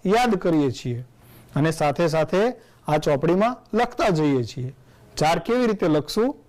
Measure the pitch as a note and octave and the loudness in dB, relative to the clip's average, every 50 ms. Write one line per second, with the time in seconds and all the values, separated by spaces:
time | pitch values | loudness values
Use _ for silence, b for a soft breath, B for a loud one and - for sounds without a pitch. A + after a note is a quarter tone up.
0 | _ F3+ G3+ A#3 B3 A#3+ G#3+ F3+ - F#3 E3 D#3 D3 C3+ A#2 - - B2 A#2+ A#2 | _ 2 2 2 2 2 0 0 0 0 2 2 2 0 -2 -4 -6 -6 -6 -6
1 | B2 - _ _ B B B B B B B C#3+ D3 D#3+ D#3+ - D#3 D3 C#3 - | -10 -14 _ _ B B B B B B B 0 0 0 0 0 -2 -2 0 0
2 | E3+ E3 D3+ D#3+ D#3 D3+ - F3+ G#3 A#3+ B3 B B B B B B - D3+ D3+ | 0 0 2 0 -2 0 0 0 0 0 -2 B B B B B B -2 -2 0
3 | D3+ E3+ D3+ C3+ D3 D3+ E3+ F#3 G#3 A#3 B3+ - - - - G#3+ A#3+ A#3+ - - | 0 0 0 0 2 0 2 2 2 0 -2 -4 -12 -4 -2 -2 -2 -2 -2 -2
4 | E4+ A3+ F3+ D#3 D#3 D3 C#3 C3 A#2 G#2+ - - B2 B2+ C3+ - - b b b | 0 0 2 2 2 2 2 0 -2 -4 -8 -10 -10 -10 -10 -14 -20 b b b
5 | b - - - D3+ D3+ E3+ E3+ E3 - A3+ B3 B3+ A#3 G#3+ F#3+ G3 F3 D3+ D3+ | b -18 -6 -2 0 0 0 0 0 -2 0 0 2 0 0 0 0 2 2 2
6 | D3 - - G#3 A3 C4 D4 - - | 0 -2 -2 0 0 0 -2 -6 -16